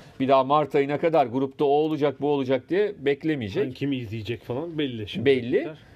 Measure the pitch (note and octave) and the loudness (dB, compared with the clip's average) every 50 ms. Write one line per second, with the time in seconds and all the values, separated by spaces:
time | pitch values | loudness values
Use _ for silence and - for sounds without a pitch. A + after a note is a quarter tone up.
0 | - - - - C3+ B2+ C3+ C3+ C3 C3 C#3+ D3+ D3+ - - D3 C#3 C#3 D3 C#3+ | -20 -20 -6 -4 2 4 4 4 4 4 2 2 2 2 2 2 2 2 0 0
1 | F3 E3+ D#3+ D#3+ C#3 A#2 A2 C3+ C3+ C3+ C3 - D3+ C#3 C#3 D3 D#3 D#3+ D#3 D3 | 0 2 4 4 2 2 0 -2 -2 -4 -2 0 2 2 4 2 2 0 0 0
2 | C#3+ D3 C#3 C3+ C3+ D3 D3 C#3+ C3+ A#2+ C3+ B2+ B2 _ E3 F#3+ G#3 G3+ - - | 0 -2 -2 -2 -2 0 0 0 0 0 -2 -2 -2 _ -2 0 0 -2 -4 -4
3 | C3 C#3+ C#3 - - D#3 D#3 C#3 A#2 G2+ G2 E3+ - C3 B2+ - C3+ C#3+ C#3 B2+ | -2 -2 -2 0 0 -2 -2 -2 -4 -4 -2 -2 -4 -4 -4 -4 -4 -4 -2 -4
4 | A#2+ G2+ G#2+ A2+ G#2+ A2+ A#2 A2+ - - A#2+ B2+ D#3+ F3 D#3+ D3+ D3+ C3+ B2 A2+ | -6 -8 -8 -8 -6 -6 -8 -8 -6 -8 -6 -6 -6 -6 -4 -4 -4 -4 -4 -8
5 | G#2 - - - A2 C#3 C3+ B2+ A#2 A#2+ D3 A3 E4 D#4+ D#3 - - - - | -8 -8 -6 0 4 4 4 4 2 0 0 0 0 -2 -10 -14 -20 -20 -20